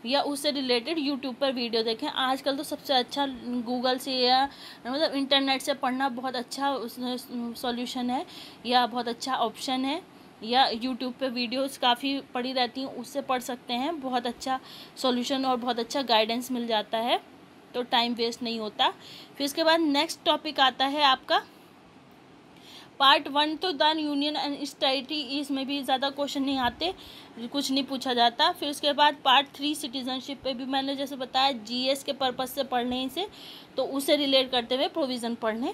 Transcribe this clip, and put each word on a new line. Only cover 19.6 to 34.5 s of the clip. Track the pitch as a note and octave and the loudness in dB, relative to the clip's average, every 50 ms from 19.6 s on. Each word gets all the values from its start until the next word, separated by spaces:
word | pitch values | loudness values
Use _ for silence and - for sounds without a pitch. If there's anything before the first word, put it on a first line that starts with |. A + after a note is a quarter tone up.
| D#4+ | 4
बाद | D#4+ D#4+ E4+ | 6 6 6
next | E4 D4+ C#4 C#4+ D#4 D#4+ - - - | 4 4 4 2 2 0 -4 0 2
topic | E4+ D4+ D4 D4+ D#4 - - | 2 2 2 0 -4 2 4
आता | C4+ C4 B3 - C4+ | 4 4 4 2 -2
है | C#4 C#4 D4+ D4 | 0 2 4 4
आपका | C4+ C4 - - - D#4+ G4+ - - - - - - - - - - - - - - - - - - - - - - - - - - - - - - - - | 4 4 2 2 0 0 0 0 -2 -20 -20 -20 -20 -20 -20 -20 -20 -20 -20 -20 -20 -20 -20 -20 -20 -20 -20 -20 -20 -20 -20 -20 -20 -20 -20 -20 -20 -2 4
पार्ट | C#4 C4+ D4 D#4+ C#4+ | 6 8 8 6 4
वन, | D#4 C4+ C#4+ D4+ D#4 D#4 | 0 0 2 2 2 0
तो | D4 F4+ F#4 | -2 -2 -2
then | E4+ C4+ D#4 D4+ D#4+ | 2 4 4 4 4
union | D#4+ D4+ D4 D4 C#4 C#4+ D4+ D4+ | 2 -2 0 0 0 0 0 -2
and | - - D4 C#4+ | -2 -4 -4 -4
its | - D4 C#4 - | -4 -6 -8 -4
territory, | - D4+ C4+ C4 C#4 B3 - | 0 2 2 2 2 -2 -4
इसमें | D#4+ D4+ C#4+ A#3 C#4 D4 C#4+ - C#4 C4+ C4+ | -6 -6 -4 -4 -4 -4 -2 -2 -2 -4 -2
भी | B3 C#4+ C#4+ C4 | -2 -4 -4 0
ज़्यादा | C#4+ C4+ B3+ C4+ C4+ | 0 0 2 0 -2
क्वेश्चन | C#4 C#4+ C#4+ C#4 - C#4+ C4+ | -2 -2 -4 -2 -2 -2 0
नहीं | C#4 C#4 | 0 0
आते, | C4+ B3 A#3+ A#3+ - D#4+ F4+ F#4+ - - - - - - - - A3+ | 0 0 0 -2 -2 -4 -4 -4 -6 -14 -18 -18 -18 -20 -18 -14 -12
कुछ | A#3 A#3 - C#4+ C#4 C4+ | -10 -4 -4 -4 -2 0
नहीं | C4+ C#4 C4 | 0 0 0
पूछा | C4+ C4+ B3 - C4+ B3 | -2 -6 -4 -2 0 4
जाता। | A#3+ A#3+ A#3+ A#3 - D4+ F4 | 4 4 4 4 4 2 2
फिर | F4 - E4 C#4+ | 2 0 -4 -6
उसके | D4 - - C#4+ C#4+ | -4 0 0 0 4
बाद | C4 D4 D4+ D4 D4 - | 6 4 4 4 2 4
पार्ट | C4+ B3 C4+ C#4 | 6 6 6 4
थ्री | - - - C#4 D4 D4+ | 2 -8 -4 -4 -4 -2
सिटीजनशिप | D4 - C4 A#3 C4+ B3 C4 B3+ C4 B3+ - C#4 - - | -4 -6 -6 -6 -6 -6 -4 -6 -6 -6 -8 -10 -6 -6
पे | C4 C4+ | -6 -4
भी | A#3 C4+ | -4 -4
मैंने | B3+ C4+ C4+ C4+ C#4 C#4 | -2 -2 0 0 0 -2
जैसे | C4 C#4+ C4+ C#4+ | -4 -4 -6 -4
बताया | B3+ C4 B3 - C4 C4+ C#4 | -8 -8 -2 2 2 2 2
जीएस | C#4 A#3 G#3 G#3 A#3+ B3 B3+ C4 C#4 C#4 - | 2 -2 -6 -6 -4 -2 0 0 0 0 -2
के | - C#4 | -6 -2
पर्पस | - C4 B3+ B3 B3+ C4 B3+ | 0 0 0 0 -2 -6 -4
से | - C#4 C4 | -2 -4 -4
पढ़ने | B3+ B3+ B3 A#3+ B3 B3 B3+ C4 C4 | 0 0 0 0 0 -2 -2 -4 -4
से, | - E4 G4 G#4 - - - - - - - - - | -4 -4 -6 -6 -8 -16 -18 -18 -18 -20 -20 -8 -4
तो | - C4 | -4 -2
उसे | - C4+ C#4 C#4 - D#4+ | -2 -2 -2 4 4 4
रिलेट | C#4+ D4 C#4 C4+ C4 C4+ B3+ | 4 4 4 4 4 4 4